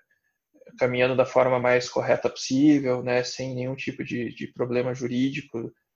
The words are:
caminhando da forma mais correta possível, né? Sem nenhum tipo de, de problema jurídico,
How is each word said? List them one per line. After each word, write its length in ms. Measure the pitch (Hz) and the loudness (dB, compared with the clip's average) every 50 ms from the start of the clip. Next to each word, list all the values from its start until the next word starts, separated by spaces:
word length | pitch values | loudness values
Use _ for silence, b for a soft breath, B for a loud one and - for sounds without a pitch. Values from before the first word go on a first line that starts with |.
| _ _ _ _ _ _ _ _ _ _ _ _ - - - 117 | _ _ _ _ _ _ _ _ _ _ _ _ -20 -20 -4 -2
caminhando 380 | 131 123 123 123 127 131 131 | 0 0 2 2 2 4 4
da 80 | 123 127 | 2 2
forma 340 | - - 127 127 127 127 123 | 4 4 4 4 4 4 2
mais 300 | 123 123 123 123 123 - | 4 4 2 2 2 0
correta 400 | - 127 123 123 123 123 - 120 | -2 -2 0 2 0 0 0 -4
possível, 760 | - - - - 131 131 147 151 147 143 139 127 123 123 | -4 -4 -4 -2 2 4 6 6 6 4 2 0 -2 -2
né? 220 | 123 127 123 123 123 | -2 0 0 0 -2
Sem 300 | - - - 127 131 127 | -2 -6 -8 -8 -6 -6
nenhum 200 | 127 127 131 135 | -6 -6 -6 -6
tipo 300 | 139 - 139 135 - 135 | -6 -8 -8 -8 -8 -8
de, 300 | 135 131 123 117 113 - | -8 -6 -6 -6 -6 -8
de 180 | - 139 - | -10 -12 -12
problema 400 | _ - 127 123 120 123 123 127 | _ -6 -4 -2 -2 -2 -2 -2
jurídico, 800 | 123 - 120 117 123 123 131 139 139 - - - - 117 117 - - _ _ _ _ | -4 -6 -6 -4 -2 0 -2 -2 -2 -6 -10 -10 -10 -10 -10 -10 -12 _ _ _ _